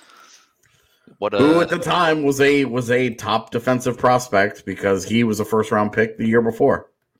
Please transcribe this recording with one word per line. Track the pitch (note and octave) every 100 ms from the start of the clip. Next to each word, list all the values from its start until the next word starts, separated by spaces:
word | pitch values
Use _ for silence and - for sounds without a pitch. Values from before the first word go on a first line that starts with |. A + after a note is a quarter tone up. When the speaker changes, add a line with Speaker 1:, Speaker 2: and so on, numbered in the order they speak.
| _ - - - _ _ _ _ _ _ _ _
Speaker 1:
What, | G#2
Speaker 2:
who | G#2 C#3+ E3
Speaker 1:
uh, |
Speaker 2:
at | E3+
the | E3+
time | D#3+ E3+ E3+ D#3
was | C#3+ C3
a, | C#3 C#3+ C3
was | A#2+ A#2
a | B2 B2+ A2+
top | G#2+ A2 -
defensive | A#2+ A#2+ B2+ B2+ A#2+
prospect | B2+ B2 - G2+ G#2 - -
because | F#2 G2+ G2
he | F2 A2+
was | A#2 G#2
a | G#2
first | A2 G#2+
round | G#2+ G#2+
pick | A2 A2 -
the | A2+
year | A#2
before. | A#2 A2 C#3+ F2+ - _ _ _